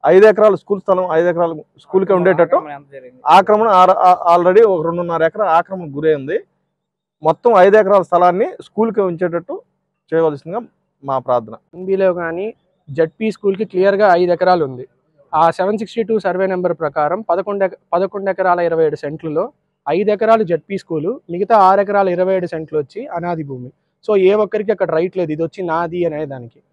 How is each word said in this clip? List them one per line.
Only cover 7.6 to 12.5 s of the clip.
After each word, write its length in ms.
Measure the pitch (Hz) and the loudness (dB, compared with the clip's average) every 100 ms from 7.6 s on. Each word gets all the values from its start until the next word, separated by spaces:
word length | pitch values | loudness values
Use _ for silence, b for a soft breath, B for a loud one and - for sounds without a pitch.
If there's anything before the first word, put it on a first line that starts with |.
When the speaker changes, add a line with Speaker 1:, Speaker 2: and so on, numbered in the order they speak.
| 185 214 | 6 6
Speaker 1:
ఎకరాల 240 | 190 202 | 4 2
స్థలాన్ని 460 | 175 175 180 180 285 - | 2 2 2 2 -2 -6
స్కూల్కే 400 | - - 226 214 | -12 -4 -2 0
ఉంచేటట్టు 600 | 190 170 180 170 170 - _ _ _ _ _ | -4 -2 -4 -4 -8 -14 _ _ _ _ _
చేయవలసిందిగా 480 | 160 165 143 160 202 220 _ _ _ | 0 0 -2 -10 -10 -12 _ _ _
మా 160 | 139 131 | -8 -6
ప్రార్థన. 340 | 123 123 110 113 _ 175 | -2 -4 -4 -20 _ -14
Speaker 3:
ఎన్బిలో 380 | 185 190 190 | -6 -2 0
కానీ 400 | 175 165 170 208 | -2 -6 -8 -10